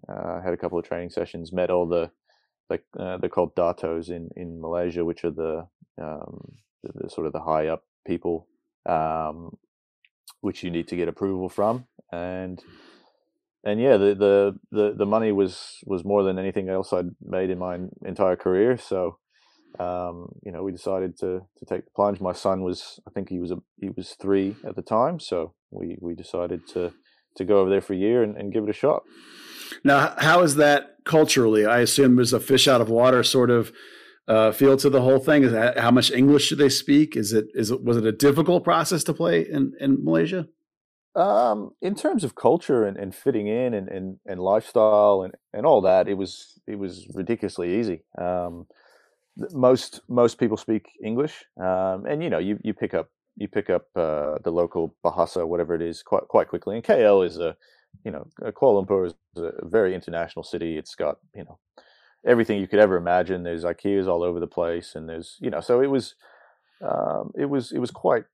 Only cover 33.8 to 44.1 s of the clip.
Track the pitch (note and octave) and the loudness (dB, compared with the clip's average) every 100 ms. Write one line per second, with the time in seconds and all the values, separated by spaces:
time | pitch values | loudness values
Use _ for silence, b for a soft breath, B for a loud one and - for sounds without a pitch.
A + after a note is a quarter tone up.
33.8 | B B B B - A2 A2 - C#3 C3+ | B B B B 0 4 4 6 6 6
34.8 | C#3+ C3 B2 C3 C3+ D3 B2+ A2+ A#2+ B2 | 6 4 4 4 4 4 4 4 2 2
35.8 | A#2 B2 - B2 C#3 C#3+ - D3 C#3+ C3+ | 4 4 4 4 6 6 4 2 2 2
36.8 | - C#3+ D3+ - G#2 A2 G#2+ - G#2+ B2 | 2 4 4 0 0 0 0 -4 -2 -2
37.8 | A#2+ A#2 A2 G#2+ C#3+ C#3 D#3+ F3+ - E3 | 0 2 0 4 4 4 2 2 2 0
38.8 | D#3+ E3 - D3 E3+ E3+ E3 D3+ C3+ - | 0 -2 -4 -2 0 0 0 -2 -4 -2
39.8 | C#3 C3+ D3 E3 D#3+ F#3 D#3+ _ _ _ | 0 0 2 0 0 -2 -8 _ _ _
40.8 | _ _ _ F#3 F#3+ G#3 A#3+ G#3+ G3 - | _ _ _ -2 2 2 2 0 -6 -8
41.8 | F3+ G#3 D4+ D4+ B2+ - A#2 A#2+ - C3 | -6 -2 -2 0 -4 0 2 2 2 0
42.8 | G#2 G2+ G2 - C#3 A2+ G#2 A2+ B2+ A2 | 0 -2 -10 -4 -2 -2 -2 -2 -2 -4
43.8 | F#2+ F#2+ F#2+ | -6 -10 -10